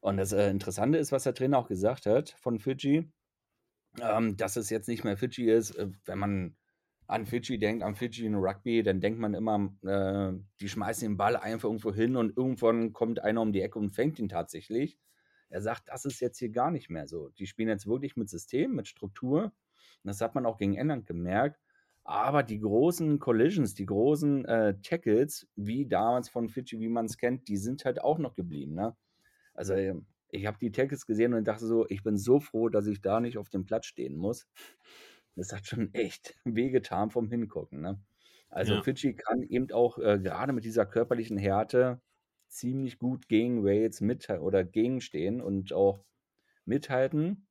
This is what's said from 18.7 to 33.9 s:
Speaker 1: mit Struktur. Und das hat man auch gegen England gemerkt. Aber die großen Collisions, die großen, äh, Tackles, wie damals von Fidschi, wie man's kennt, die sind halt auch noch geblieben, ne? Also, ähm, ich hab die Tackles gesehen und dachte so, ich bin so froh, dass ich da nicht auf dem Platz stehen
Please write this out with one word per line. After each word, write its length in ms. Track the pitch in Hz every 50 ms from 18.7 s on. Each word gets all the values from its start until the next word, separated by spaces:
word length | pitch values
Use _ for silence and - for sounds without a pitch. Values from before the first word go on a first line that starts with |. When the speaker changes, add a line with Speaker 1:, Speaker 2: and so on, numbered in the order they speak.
| 254
Speaker 1:
mit 140 | 147 101 -
Struktur. 560 | - _ - 101 - - - 127 135 160 220
Und 80 | 214 - _ _ _ _ _ _ _ _ _ _
das 160 | 98 104 101 117
hat 120 | 113 -
man 120 | 139 127
auch 100 | 117 110
gegen 180 | 104 104 98 101
England 320 | - 131 156 151 127 104
gemerkt. 540 | _ 87 87 87 90 92 104 127 147 151 _ _ _ _ _ _ _ _ _ _
Aber 380 | - - - 110 139 143 147 135
die 160 | 113 110 107
großen 600 | 107 107 101 117 139 170 175 - 165 156 147 139
Collisions, 560 | - - 117 110 117 160 208 185 139 104 -
die 120 | - 101
großen, 580 | 95 104 98 113 139 151 147 147 147 143 139 127
äh, 340 | - 117 113 110 104 98 98
Tackles, 680 | 101 - 165 170 - - 104 113 135 151 - - - _ _
wie 320 | - 101 104 113 131 143
damals 420 | 120 - 90 104 117 120 123 120 -
von 180 | - 123 120 110
Fidschi, 320 | 107 131 123 - - 110
wie 80 | 113 113
man's 300 | 117 120 113 110 107 -
kennt, 280 | - 120 127 127 _
die 120 | - 104 101
sind 260 | 98 117 131 139 -
halt 160 | 135 127 -
auch 180 | - - 156 165
noch 160 | 151 123 -
geblieben, 400 | - 90 87 78 73 69 71 78
ne? 220 | 85 101 113 113 _ _ _ _ _ _ _ _ _ _ _ _
Also, 200 | - - 98 95
ähm, 320 | 98 98 95 95 78 - _ _ _ _ _
ich 180 | - 98 98
hab 120 | 107 104 -
die 140 | - 117 -
Tackles 340 | - 131 139 139 139 -
gesehen 280 | - 110 107 113 120 120
und 100 | 113 107
dachte 220 | 113 107 107 117
so, 200 | 113 117 113 110 -
ich 140 | - 101 101
bin 140 | 110 107
so 240 | 101 101 113 127 143
froh, 300 | 143 - - 110 113 113
dass 160 | 101 107 101
ich 160 | 104 104 98 -
da 180 | 101 101 113
nicht 180 | 120 120 117 110
auf 120 | 101 -
dem 160 | - 95 92
Platz 200 | - 110 117 -
stehen 300 | -